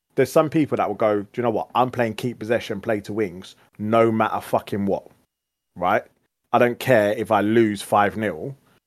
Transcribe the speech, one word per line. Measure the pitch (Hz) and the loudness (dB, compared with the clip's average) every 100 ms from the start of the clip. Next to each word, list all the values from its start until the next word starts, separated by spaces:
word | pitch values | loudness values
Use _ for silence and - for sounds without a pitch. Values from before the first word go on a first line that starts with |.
| _ | _
There's | - 131 | -2 2
some | 165 156 | 2 2
people | 165 139 110 | 0 0 0
that | 90 | -2
will | |
go, | 104 107 104 | 0 0 0
"Do | 101 | -2
you | - | -4
know | 120 | -2
what? | 104 78 | -2 -2
I'm | - 127 | 0 0
playing | 127 117 107 | 0 -4 -4
keep | 123 117 | -8 -8
possession, | 107 113 - 101 | -4 -4 -4 -2
play | 113 107 | 0 0
to | 101 | -2
wings, | 104 104 87 92 - _ - | -4 -4 -6 -16 -20 _ -10
no | 107 113 117 | 0 4 4
matter | 113 110 95 | 4 0 -2
fucking | - 113 - 107 98 | -2 -4 -2 -4 -2
what," | 90 - _ _ _ _ _ _ - | -2 -6 _ _ _ _ _ _ -6
right? | 90 110 - _ _ _ _ | -2 -2 -4 _ _ _ _
"I | 120 | 2
don't | 120 117 | 2 0
care | - 120 104 | 2 4 4
if | 107 104 | 0 0
I | 104 | 0
lose | 104 113 110 101 | 2 2 2 0
five | - 104 101 - | -2 0 2 0
nil | 107 80 117 135 _ _ | -6 -6 -10 -14 _ _